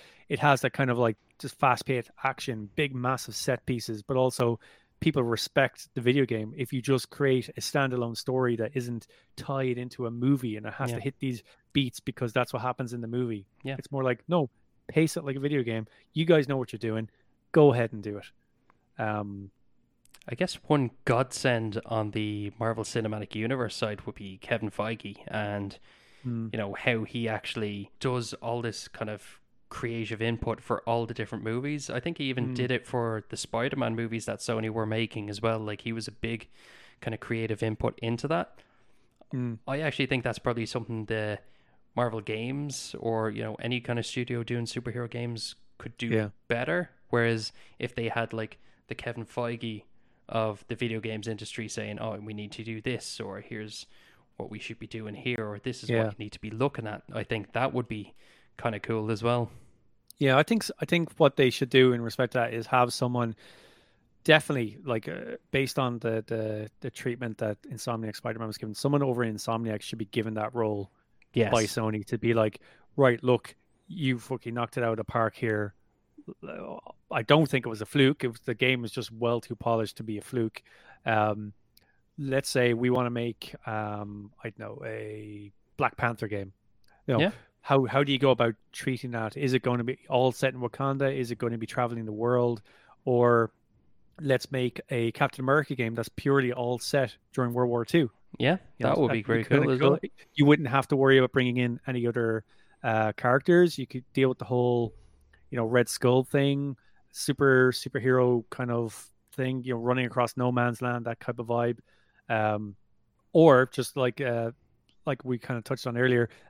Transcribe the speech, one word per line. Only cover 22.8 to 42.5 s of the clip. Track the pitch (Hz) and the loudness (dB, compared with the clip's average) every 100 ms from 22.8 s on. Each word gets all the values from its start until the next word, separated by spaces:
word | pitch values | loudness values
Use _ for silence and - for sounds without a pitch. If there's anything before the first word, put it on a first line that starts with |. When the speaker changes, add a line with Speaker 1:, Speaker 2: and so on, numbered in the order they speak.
| 107 | -4
Speaker 2:
Cinematic | 117 107 107 104 107 | -4 -2 -6 -8 -6
Universe | 113 131 110 - | -4 -2 -4 -4
side | 110 101 - | -6 -6 -10
would | - | -12
be | 98 - | -16 -14
Kevin | - 113 107 | -4 -2 -2
Feige | - 110 117 104 101 - | -4 -4 -4 -10 -14 -8
and, | 107 104 101 101 - - _ _ - | -6 -4 -4 -6 -10 -20 _ _ -12
Speaker 1:
Hmm. | 127 117 113 | -6 -6 -4
Speaker 2:
you | 110 | -6
know, | 98 | -6
how | 95 127 113 | -2 0 0
he | 107 120 113 | -2 -6 -4
actually | 107 - 120 104 104 101 - | -6 -6 -6 -6 -6 -12 -6
does | 131 123 113 - | -4 -4 -6 -8
all | 117 120 | -6 -4
this | 117 - - | -6 -8 -14
kind | - 107 | -10 -10
of | 104 - - _ _ - | -10 -16 -20 _ _ -18
creative | - 120 117 107 110 | -8 -6 -6 -6 -2
input | 113 117 117 110 | -2 -2 -4 -6
for | - 113 - | -4 -4 0
all | 117 113 | -2 -2
the | |
different | 117 107 107 | -6 -8 -6
movies. | 110 117 143 147 - | -4 -4 -4 -6 -6
I | 127 | -6
think | 170 165 | -4 -4
he | 135 | -4
even | 127 131 | -2 -2
Speaker 1:
Hmm. | |
Speaker 2:
did | 127 123 | -2 0
it | 123 - | -2 -2
for | 123 117 110 - | -2 -2 -4 -8
the | - | -12
Spider-Man | - 113 135 147 117 113 | -6 -2 -2 -2 -2 -2
movies | 113 113 113 | -4 -4 -6
that | 104 | -6
Sony | - 113 110 | -4 -2 -2
were | 110 107 | -2 -2
making | 110 113 113 104 | 0 -2 -4 -8
as | 101 | -2
well. | 113 110 | -2 -2
Like, | 107 104 | -4 -6
he | 117 | -6
was | 113 110 | -6 -8
a | |
big | - 113 117 - - - - - - | -8 -6 -6 -10 -20 -20 -20 -20 -10
kind | 113 | -8
of | 113 | -8
creative | - 113 110 107 | -4 -4 -2 -2
input | 113 110 117 - | -2 0 -4 -2
into | 113 117 143 | -4 -2 -2
that. | 170 - - _ _ _ _ _ _ - | -2 -4 -12 _ _ _ _ _ _ -10
Speaker 1:
Hmm. | 131 123 113 - | -6 -6 -6 -6
Speaker 2:
I | 143 | -4
actually | 156 - 131 | -4 -2 0
think | 131 | 0
that's | 120 107 | -2 -2
probably | 127 117 110 | -2 -2 -4
something | 123 113 113 107 | -6 -6 -8 -4
the | 110 107 104 - - _ _ _ 117 | -2 -2 -6 -10 -20 _ _ _ -2
Marvel | 120 110 | 0 -2
games | 104 110 120 | -6 -6 -4